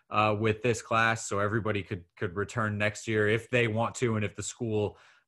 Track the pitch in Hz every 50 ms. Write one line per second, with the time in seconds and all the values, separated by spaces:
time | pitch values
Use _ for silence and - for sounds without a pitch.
0 | _ _ 107 107 107 107 107 101 113 110 107 - - 123 113 - - - 117 113
1 | 113 113 113 110 - - 107 101 101 104 107 120 92 107 104 101 92 - 113 90
2 | 87 _ _ - 113 95 82 101 101 - - 120 110 107 104 101 104 104 104 -
3 | - 113 110 107 107 104 110 117 113 - 123 120 120 113 107 113 117 110 - -
4 | 131 117 110 107 104 95 - - 104 - - - 127 113 107 107 104 95 - -
5 | - - _ _ _